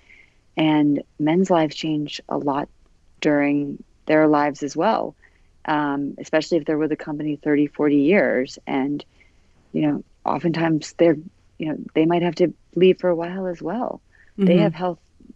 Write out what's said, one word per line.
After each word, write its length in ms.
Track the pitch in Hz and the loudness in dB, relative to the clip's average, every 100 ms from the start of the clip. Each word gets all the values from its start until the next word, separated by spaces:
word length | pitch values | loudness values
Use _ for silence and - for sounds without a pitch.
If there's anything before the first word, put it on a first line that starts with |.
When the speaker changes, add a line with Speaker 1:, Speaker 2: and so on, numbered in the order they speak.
| _ - _ _ _ - | _ -20 _ _ _ -2
Speaker 1:
And 460 | 156 151 147 143 - - | 2 4 2 0 -4 -4
men's 300 | 151 175 190 | 0 2 4
lives 260 | 175 151 - | 2 2 -2
change 440 | 160 151 147 - - | -4 -4 -6 -10 -8
a 80 | 143 | -6
lot 320 | 143 139 - _ _ _ _ _ | -2 -4 -6 _ _ _ _ _
during 640 | 156 147 143 143 143 - - _ - | 0 2 2 0 -4 -8 -16 _ 0
their 200 | 156 156 | 4 4
lives 360 | 147 147 139 | 4 0 -2
as 120 | 143 151 | -6 -2
well, 380 | 202 - - - _ _ _ _ - | 0 0 -4 -12 _ _ _ _ -4
um, 480 | 151 147 143 139 - | -2 -2 -4 -6 -10
especially 400 | 135 156 - 170 | -2 -2 0 -2
if 60 | |
they're 140 | 147 151 | 0 -2
with 120 | 156 | -2
a 60 | 147 | -4
company 400 | - 147 151 147 | -6 -6 -6 -4
thirty, 320 | 151 147 147 | 0 2 0
forty 300 | - 147 143 | 0 0 2
years. 600 | 143 202 123 110 135 - - | 4 2 2 0 -4 -8 -6
And, 380 | 139 143 147 - _ _ _ _ _ _ | -4 -4 -6 -10 _ _ _ _ _ _
you 100 | 160 | -2
know, 220 | 151 147 - _ | -2 -2 -8 _
oftentimes 680 | - 147 175 160 165 151 - - | -6 -4 -2 -2 0 -2 -2 2
they're, 180 | 170 151 165 - _ - | 2 2 -4 -20 _ -10
you 100 | - | -8
know, 80 | - - | -8 -4
they 100 | - | 0
might 180 | 160 175 | 2 2
have 120 | 175 160 | 0 2
to 160 | 165 - _ | 0 -2 _
leave 240 | 175 185 180 | 2 4 4
for 100 | 180 | 0
a 60 | |
while 320 | 165 175 190 185 | -2 -4 -6 -8
as 160 | 170 | -8
well. 380 | 160 226 - - _ _ _ - | -6 -6 -6 -8 _ _ _ 0
They 180 | 190 | 4
Speaker 2:
Mm-hmm. 80 | 180 | 6
Speaker 1:
have 120 | 202 | 4
health, 240 | 165 180 165 _ _ - | 0 -6 -6 _ _ -20